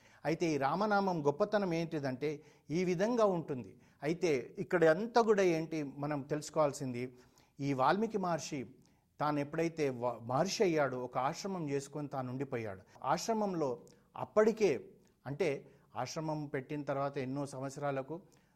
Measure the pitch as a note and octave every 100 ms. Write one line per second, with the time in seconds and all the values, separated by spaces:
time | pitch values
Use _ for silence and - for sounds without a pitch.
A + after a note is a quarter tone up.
0 | - - C#3+ E3 E3+ C#3+ C3+ E3+ G#3+ G3+
1 | F#3+ E3+ C#3+ C#3+ G#3 G#3 F#3 E3 D#3+ D#3
2 | C3+ B2+ D3 D3 - - - D#3+ F3+ E3+
3 | G#3+ B3 G#3 F3 D3 C3 G2+ - - -
4 | C#3+ E3+ F3+ C3+ - - - F3+ D#3+ E3
5 | A#3 A#3+ A3 G3+ F#3 D#3+ D#3+ D#3 C#3+ C#3
6 | D3 D3 C3+ D3 - D#3+ C#3+ C3 C3 A#2+
7 | B2+ - - _ _ - C#3 C3 C3+ F#3+
8 | A3+ G#3+ F3+ D#3+ - C#3+ A2 - _ _
9 | _ - D3 D3 C#3+ D#3+ E3 D#3+ C#3 B2
10 | A#2+ A2+ A#2 C3 F#3+ - F#3+ D#3 C3+ B2+
11 | B2 B2+ C3+ E3 G3 F#3 D3 C#3 C#3 D3+
12 | C#3+ C3+ B2+ B2+ C#3 B2 A2 F#2+ - -
13 | C3 E3+ A#3 A3 G3+ E3+ C#3 A#2 - -
14 | _ - - G#3+ A3 A3 G3 A2+ - -
15 | _ _ B2 D3 E3 C#3 - - _ G#2+
16 | B2+ E3 D#3 D3+ C#3+ C#3+ B2+ D3 C#3 C#3
17 | C#3 C#3 B2+ C#3+ C3+ C3 C3+ D3 C#3+ C3+
18 | C3 E3 - _ _